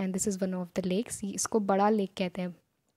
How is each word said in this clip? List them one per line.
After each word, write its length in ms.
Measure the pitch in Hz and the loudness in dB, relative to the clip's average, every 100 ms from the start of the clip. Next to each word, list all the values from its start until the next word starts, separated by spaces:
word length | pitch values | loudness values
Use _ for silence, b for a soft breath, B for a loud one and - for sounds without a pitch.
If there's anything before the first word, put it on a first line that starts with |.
And 160 | 190 190 | -2 0
this 120 | 214 | 0
is 140 | 190 | 0
one 120 | 190 | -2
of 260 | 185 175 - | -2 -4 -2
the 60 | 180 | 0
lakes, 380 | 185 247 - | 0 -2 -6
ये, 60 | 196 | -6
इसको 300 | 196 - 226 | -4 0 0
बड़ा 300 | 202 196 202 | 2 4 4
lake 200 | 220 196 - | 4 0 -2
कहते 260 | 180 185 | -4 -4
हैं, 140 | 180 170 _ _ _ | -6 -8 _ _ _